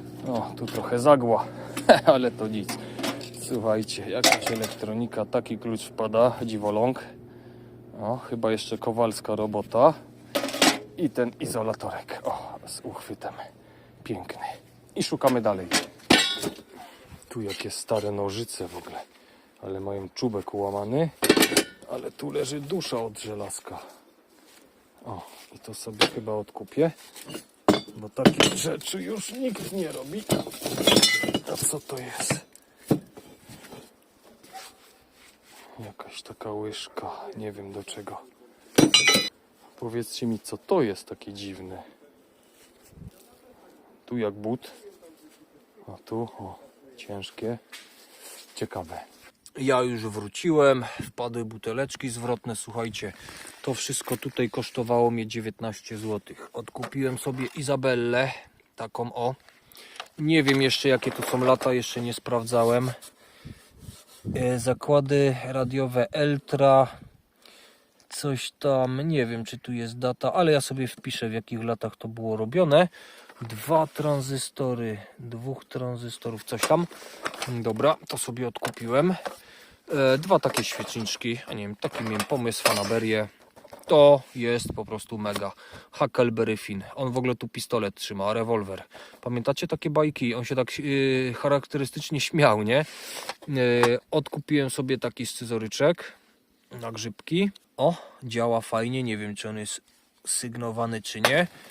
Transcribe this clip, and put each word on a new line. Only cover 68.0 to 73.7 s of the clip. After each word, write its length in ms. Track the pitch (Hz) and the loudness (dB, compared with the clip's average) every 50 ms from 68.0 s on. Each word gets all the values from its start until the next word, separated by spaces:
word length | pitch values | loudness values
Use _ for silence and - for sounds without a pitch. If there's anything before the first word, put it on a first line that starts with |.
| _ - | _ -14
Coś 420 | - - - 147 135 123 - - | -10 -6 -2 -2 -2 -2 -4 -8
tam. 500 | - - - 143 135 131 127 127 127 131 147 | -8 -2 2 2 4 4 4 2 0 -2 0
Nie 180 | 165 160 143 123 | 0 2 2 2
wiem, 200 | 113 117 113 113 | 2 0 -4 -6
czy 140 | - - 123 | -8 -10 -12
tu 140 | - - 123 | -8 -6 -6
jest 260 | 120 117 113 117 123 | -4 -4 -6 -6 -2
data, 340 | 127 123 123 - - 131 - | -2 -2 -2 0 0 0 4
ale 180 | 185 175 160 | 4 6 6
ja 100 | 151 139 | 6 4
sobie 260 | - - 135 135 131 | 4 0 -2 -2 -4
wpiszę, 420 | 120 - - - 135 - - 120 113 | -4 -4 -8 -8 -8 -6 -4 -4 -4
w 40 | 110 | -4
jakich 300 | 117 - - 123 110 113 | -4 -6 -6 -8 -6 -2
latach 320 | 117 117 - - 110 - | -2 -2 -2 -4 -8 -8
to 120 | - - | -8 -12
było 300 | 117 113 113 113 113 110 | -10 -8 -6 -4 -4 -2
robione. 500 | 107 110 110 127 180 180 151 143 160 180 175 - - - - - - - - - - | -2 -2 0 2 4 4 8 8 8 6 6 0 -10 -20 -20 -20 -20 -20 -20 -14 -12
Dwa 460 | 127 110 113 107 - 143 | -12 -10 -10 -8 -2 2